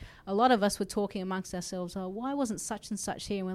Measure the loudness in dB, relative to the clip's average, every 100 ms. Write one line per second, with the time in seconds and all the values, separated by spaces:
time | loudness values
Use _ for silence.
0 | -14 -16 -2 4 8 8 6 2 -2 0
1 | 0 -2 -2 -4 -4 -6 -6 -4 -4 -4
2 | -6 -4 -4 0 0 -2 -4 -6 -6 -6
3 | -4 -6 -2 -2 -2